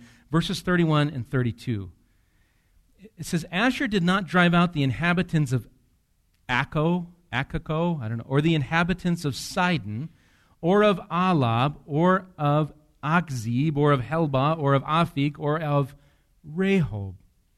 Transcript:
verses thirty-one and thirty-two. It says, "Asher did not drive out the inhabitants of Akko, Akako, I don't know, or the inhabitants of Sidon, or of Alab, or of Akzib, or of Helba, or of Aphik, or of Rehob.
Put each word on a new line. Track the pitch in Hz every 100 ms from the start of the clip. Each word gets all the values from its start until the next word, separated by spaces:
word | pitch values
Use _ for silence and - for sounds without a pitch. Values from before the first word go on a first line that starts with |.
| - - _
verses | 160 170 185
thirty-one | - 175 165 151 147
and | 139 110
thirty-two. | 131 120 110 - 107 92 - _ _ _ _ _ _ _ _ _ _ 190 -
It | -
says, | 175 -
"Asher | 175 247 254 262
did | 202
not | 175 190 160
drive | 180 175
out | 170 175
the | 151
inhabitants | 135 117 170 180 175 160 135
of | 127 - _ _ _ _ _ _ _ -
Akko, | 123 139 156 156 175 170 - _
Akako, | 120 139 160 - 156 175 165
I | 110
don't | 117
know, | -
or | 139
the | 160
inhabitants | 160 131 165 175 180 180 170
of | 151 123
Sidon, | - 196 180 160 104 107 160 - _ _ _ _
or | 165 202
of | 208 202 -
Alab, | 170 185 165 120 113 143 151 -
or | 147 180 185 185 -
of | 147 147 147 - _ _
Akzib, | 139 170 170 127 110 120 156 143
or | 147
of | 139
Helba, | 107 131 156 135 143 165
or | 139
of | 139
Aphik, | - 156 165 - 147 147
or | 147 156
of | 151 143 139 - _ _ _ _
Rehob. | 151 160 190 196 123 107 98 92 _ _ _